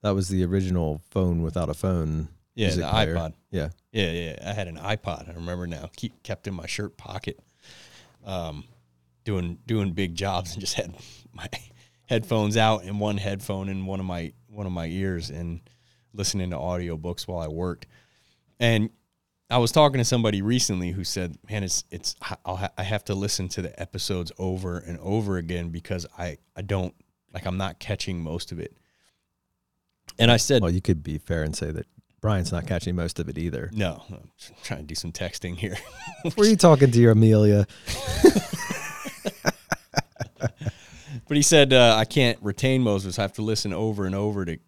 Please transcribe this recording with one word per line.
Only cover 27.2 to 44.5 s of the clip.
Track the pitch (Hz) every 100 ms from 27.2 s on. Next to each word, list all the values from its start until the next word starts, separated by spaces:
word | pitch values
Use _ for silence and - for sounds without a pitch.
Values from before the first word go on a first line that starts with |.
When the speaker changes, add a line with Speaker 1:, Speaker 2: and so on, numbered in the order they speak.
| _
Speaker 2:
like, | - 95
I'm | 92
not | 95 -
catching | - 101 - 87
most | 80 85 -
of | 85
it." | 80 _ _ _ _ _ _ _ _ _ _ _ _ _ - -
And | 113
I | 117
said | - 131
Speaker 1:
Well, | 90
you | 90
could | - 78
be | 73 76
fair | - 85
and | 78 78
say | 78
that | 78 - - _ _
Brian's | 107 98 85
not | 87 -
catching | 87 - 87
most | 85 -
of | 78
it | 67
either. | 85 69 90
Speaker 2:
No, | 107 95 76 -
I'm | 67 - _
tr-, | - -
trying | - 80
to | 76
do | 80
some | 85
texting | 82 90 - 90 85
here. | 95 - - - -
<laughs> | - 170 -
Speaker 1:
Were | 208
you | 214
talking | 175 147 135
to | 120
your | 120
Amelia? | 110 110 107 107 104 101
<laughs> | - - - - - 349 - - - 960 - - - - - - - 160 - _ - _ - - _ - _ - - 151 - - - - 135 -
Speaker 2:
But | 147
he |
said, | 139 160 139
uh, | 127 120 110
"I | 110
can't | - 123 113
retain | 104 95 131 131
most | 120 101
of | 95
it, |
so | 90
I |
have | 98
to | -
listen | 107 107 104
over | 87 110 104 95
and | 98
over | 104 101
to | 87